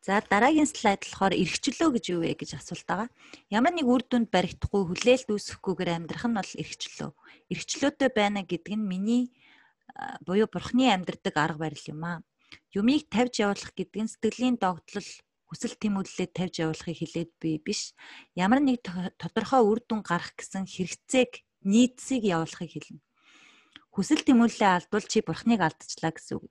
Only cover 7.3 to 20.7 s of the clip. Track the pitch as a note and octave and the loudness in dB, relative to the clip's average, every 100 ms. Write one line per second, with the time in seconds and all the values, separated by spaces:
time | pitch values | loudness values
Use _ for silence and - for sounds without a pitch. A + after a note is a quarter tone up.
7.3 | - _ F3+ - - C#4 C#4+ C4+ A#3+ G3+ | -20 _ -10 -8 -2 -2 2 0 2 0
8.3 | G#3 F#3 F3 - G#3+ G#3 F#3 G3+ A#3+ B3 | -2 -4 -8 -6 -6 -4 -4 0 0 0
9.3 | _ _ _ _ _ _ - - - - | _ _ _ _ _ _ -14 -12 -12 -2
10.3 | F#3+ G#3+ F3+ - A#3+ C4 F#3+ F3 - F#3+ | 0 0 -2 -2 2 4 2 -2 -6 -4
11.3 | D3+ D#3 D#3 D#3+ D3+ - D3+ E3 E3+ - | 0 0 -2 -6 -8 -12 -10 -8 -8 -12
12.3 | _ _ - _ G3 A3 D4 - G3+ B3 | _ _ -20 _ 0 2 2 2 0 0
13.3 | - G#3 G3+ - - F3+ - A3 - A3 | 2 0 0 -8 -10 -8 -6 -8 -2 -4
14.3 | - B3 A#3+ F#3+ E3+ - G#3 - - _ | 0 -2 0 0 -2 -8 -12 -12 -18 _
15.3 | _ _ - A3+ - G#3+ G3 F#3+ - F#3 | _ _ -8 -8 -4 -4 -2 -4 -6 -8
16.3 | - F#3 - D#3+ D#3 - D#3+ E3+ E3 E3 | -4 -6 -2 -4 -4 -8 -8 -6 -6 -8
17.3 | _ E3 D#3 - G#3+ - _ - - - | _ -6 -4 -4 -6 -8 _ -20 -20 -16
18.3 | - F#3 B3+ C#4+ A#3+ - F3+ F3+ _ E3+ | -2 2 4 4 0 -4 -8 -8 _ -4
19.3 | - A3+ C4+ G#3+ A3+ _ A3+ - F3 - | -4 2 4 6 4 _ -6 -2 -2 -2
20.3 | - - F#3+ F#3+ | -14 -10 -8 -8